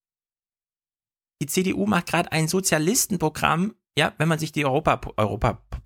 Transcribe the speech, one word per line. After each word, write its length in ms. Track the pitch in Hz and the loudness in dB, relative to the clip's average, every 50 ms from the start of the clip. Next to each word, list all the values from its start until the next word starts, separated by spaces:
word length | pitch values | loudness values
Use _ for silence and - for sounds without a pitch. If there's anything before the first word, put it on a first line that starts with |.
| _ _ _ _ _ _ _ _ _ _ _ _ _ _ _ _ _ _ _ _ _ _ _ _ _ _ _ - | _ _ _ _ _ _ _ _ _ _ _ _ _ _ _ _ _ _ _ _ _ _ _ _ _ _ _ -8
Die 60 | 160 | -6
C 160 | 139 - 190 185 | -2 0 0 0
D 100 | 185 - | 0 0
U 120 | - 196 | -2 0
macht 220 | 208 202 175 170 | 0 0 0 0
gerade 240 | - - 165 170 - - | 0 0 0 0 0 0
ein 160 | 160 160 160 | -2 0 0
Sozialistenprogramm, 1200 | 185 190 190 - 170 156 151 175 233 277 - - - 170 160 156 156 - - 143 151 165 185 220 - _ _ _ - | 0 0 0 2 2 2 2 2 2 2 0 0 0 0 0 -2 0 0 0 2 2 2 0 -2 -4 _ _ _ -2
ja, 160 | 139 156 190 - | 0 0 0 0
wenn 100 | - 151 | 0 0
man 100 | 160 160 | 0 0
sich 140 | 156 156 156 | 0 -2 -4
die 140 | - 151 143 | -2 -2 0
Europa-, 480 | 139 131 147 156 160 127 - - - - | 0 0 2 2 2 0 0 -2 -6 -2
Europa-, 460 | - 107 101 107 110 - 120 98 - _ - - - - | 0 0 0 0 0 0 0 -2 -2 _ -12 -12 -8 -4